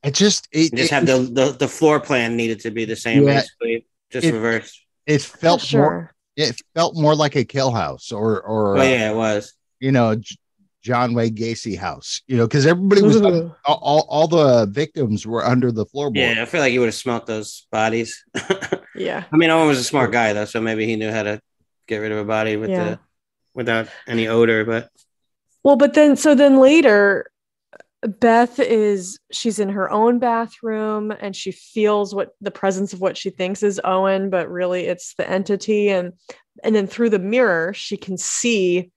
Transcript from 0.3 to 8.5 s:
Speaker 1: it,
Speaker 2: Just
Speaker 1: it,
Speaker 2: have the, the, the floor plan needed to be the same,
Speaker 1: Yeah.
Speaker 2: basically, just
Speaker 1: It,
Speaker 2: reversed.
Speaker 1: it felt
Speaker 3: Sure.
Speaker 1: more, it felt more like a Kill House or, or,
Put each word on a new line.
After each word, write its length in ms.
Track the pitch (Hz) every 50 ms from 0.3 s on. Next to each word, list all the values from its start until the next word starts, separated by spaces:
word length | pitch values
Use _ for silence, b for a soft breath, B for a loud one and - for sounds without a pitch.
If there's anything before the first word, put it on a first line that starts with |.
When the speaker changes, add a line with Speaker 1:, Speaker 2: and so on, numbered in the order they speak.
| 196 - - -
Speaker 1:
it, 240 | - 151 160 160 120
Speaker 2:
Just 160 | 120 131 - 147
Speaker 1:
it, 20 |
Speaker 2:
have 120 | 143 123
the, 120 | - 131 131
the, 340 | 127 127 120 135 131 139 135
the 160 | 127 143 131
floor 320 | - - 160 156 151 147
plan 360 | 147 - 147 127 117 117 117
needed 240 | 117 117 113 113 107
to 100 | - 113
be 140 | 104 113 113
the 120 | 107 113
same, 300 | 107 - 117 113 139 143
Speaker 1:
Yeah. 80 | 143 139 139
Speaker 2:
basically, 460 | - - _ _ 120 117 113 117 _ _ _ _ _ _
just 160 | - 127 139
Speaker 1:
It, 60 | 165 139
Speaker 2:
reversed. 480 | 110 110 117 113 113 110 - - - _ _ _ _ _
Speaker 1:
it 160 | - 151 143 -
felt 380 | - - - - 165 175 170
Speaker 3:
Sure. 200 | - - 143 147
Speaker 1:
more, 340 | 143 151 170 170 170 160 _ _ _ _ _
it 240 | - 151 135 117 - - _ _
felt 220 | 160 170 170 -
more 180 | 165 151 151 156
like 220 | 147 156 143 139
a 80 | 147 120
Kill 260 | - - 139 135 131 120
House 380 | 113 87 73 67 - - - 120
or, 280 | 104 107 113 107 95 -
or, 360 | 101